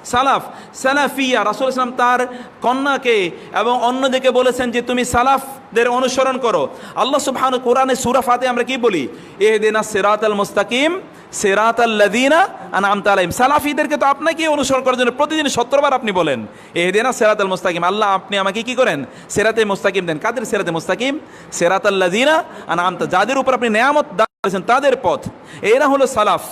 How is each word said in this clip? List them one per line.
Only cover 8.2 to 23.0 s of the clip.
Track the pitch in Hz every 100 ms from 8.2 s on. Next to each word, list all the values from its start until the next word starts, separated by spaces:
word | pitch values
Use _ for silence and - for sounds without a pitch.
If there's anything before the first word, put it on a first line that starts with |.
ফাতিহা | 247 247 254
আমরা | 247
কি | 240 262
বলি? | 233 175 117 - - -
"ইহদিনাস | 208 220 214 220 208
সিরাতাল | 202 196 208 220
মুস্তাকিম, | 202 202 208 202 240 302 370 - - -
সিরাতাল | - 202 196 226 233 233
লাযিনা | 214 208 226 269 320 392 - 180
আনআমতা | 190 196 202 202
আলাইহিম।" | 196 175
সালাফিদেরকে | - 254 294 285 294 294 294
তো | 285
আপনাকে | 285 311 320 320
অনুসরণ | 294 269 262
করার | 254 247
জন্য | 247
প্রতিদিন | 254 302 311 285
সত্তর | - 233 277
বার | 285
আপনি | 254 226
বলেন, | 185 160 123 104 - -
"ইহদিনাস | - 180 196 254 240
সিরাতাল | 214 208 196
মুস্তাকিম।" | 185 190 170
আল্লাহ, | 175 208 208
আপনি | 190 - 202
আমাকে | 196 202
কি | 226
করেন? | 247 240 151 123 - -
সিরাতে | - 208 226
মুস্তাকিম | 214 196 202 190 175
দেন। | 156
কাদের | 220 240
সিরাতে | 220 208 175
মুস্তাকিম? | 165 160 190 254 294 - - -
সিরাতাল | - 170 185 208
লাযিনা | 196 180 202 277 320 - - -
আনআমতা, | 165 180 175